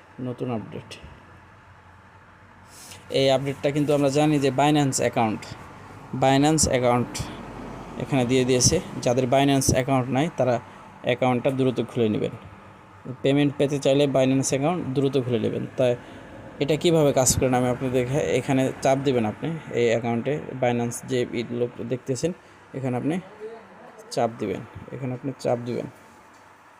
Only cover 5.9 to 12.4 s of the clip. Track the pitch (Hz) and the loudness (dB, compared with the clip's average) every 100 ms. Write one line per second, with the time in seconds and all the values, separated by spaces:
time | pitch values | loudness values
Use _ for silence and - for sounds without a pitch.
5.9 | - - 131 135 139 147 160 - 127 123 | -20 -10 0 4 4 4 4 2 2 4
6.9 | 120 117 - - - - - - - - | 2 0 -6 -10 -10 -14 -14 -14 -14 -12
7.9 | - 127 139 120 131 127 127 117 165 - | -10 -2 0 2 2 4 4 4 2 -2
8.9 | - 127 123 127 135 139 135 - 131 127 | -4 0 2 4 4 4 4 2 0 2
9.9 | 135 127 127 165 - 127 117 - - - | 0 0 0 -2 0 0 0 -4 -18 -20
10.9 | - 127 123 127 120 143 131 131 120 113 | -6 -2 0 2 2 0 0 0 0 -4
11.9 | 123 110 104 110 - | 0 0 2 -2 -6